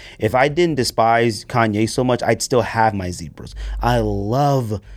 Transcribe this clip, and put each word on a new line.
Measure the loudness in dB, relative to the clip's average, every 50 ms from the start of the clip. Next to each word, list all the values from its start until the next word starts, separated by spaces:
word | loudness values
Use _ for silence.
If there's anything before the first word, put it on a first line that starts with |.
| -20 -20 -8 -4
If | -2 0 2
I | 2 2 2
didn't | 2 2 0 2 2
despise | 0 -2 -2 0 2 4 4 4 4 4 2 0 -4 -6
Kanye | -4 0 2 2 2 2 0 0 0
so | 0 0 0
much, | 0 0 0 2
I'd | 0 0 0 0
still | 0 0 0 0
have | 0 0 2 2 2 0
my | -2 -4 -6
Zebras. | -8 -8 -10 -14 -14 -16 -16 -16 -14 -12 -10 -8 -6 -2
I | 0 0 2 2
love | 0 0 -2 -4 -4 -2 0 0 2 2 2 0 -2 -2 -6 -8 -8 -12 -20